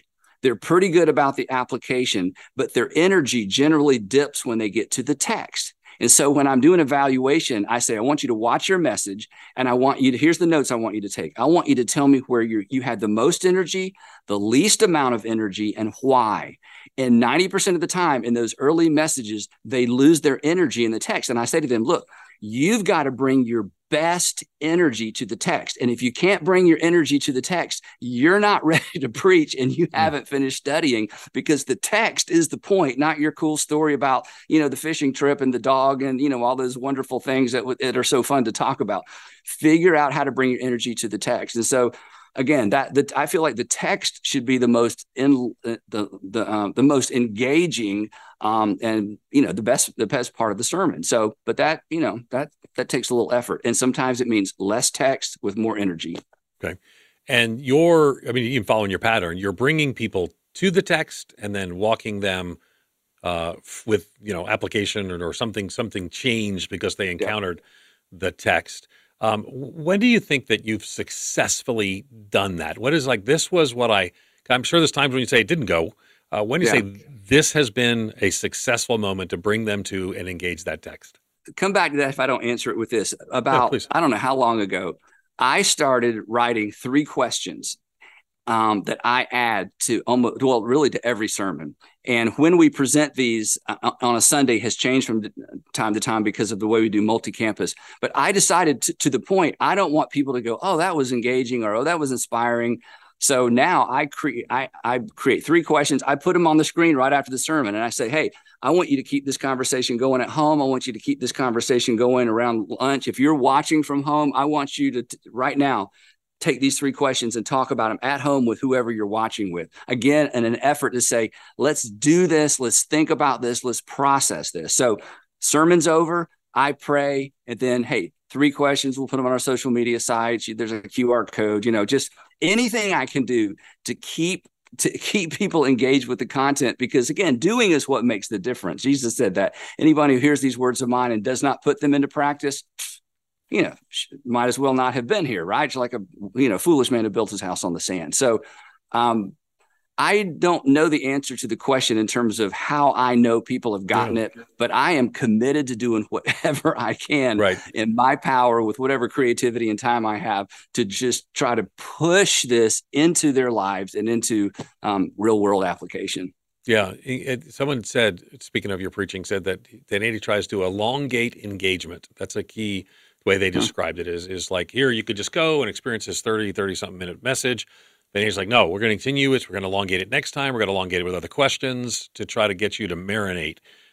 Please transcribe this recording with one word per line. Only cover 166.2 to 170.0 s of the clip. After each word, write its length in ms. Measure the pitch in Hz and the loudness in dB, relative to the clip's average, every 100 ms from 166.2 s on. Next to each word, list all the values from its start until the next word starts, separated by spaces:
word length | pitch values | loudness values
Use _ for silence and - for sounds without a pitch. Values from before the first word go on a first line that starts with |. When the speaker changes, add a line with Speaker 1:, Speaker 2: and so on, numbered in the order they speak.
| 92 - _ _ - | -10 -14 _ _ 0
Speaker 2:
Yeah. 260 | 110 95 - | 0 0 -6
It, 400 | 135 131 139 123 | -8 -8 -6 -8
it, 80 | - | -8
someone 320 | - 139 135 | -6 -4 -4
said, 380 | - 127 110 87 - 135 | -4 0 0 0 -10 -20
speaking 280 | - 113 101 | -10 -8 -6
of 100 | 92 | -6
your 100 | 92 | -6
preaching, 360 | - 92 95 90 | -6 -6 -8 -6
said 180 | 98 | -6
that, 240 | 95 92 _ - - | -4 -8 _ -20 -6
that 140 | 101 | -4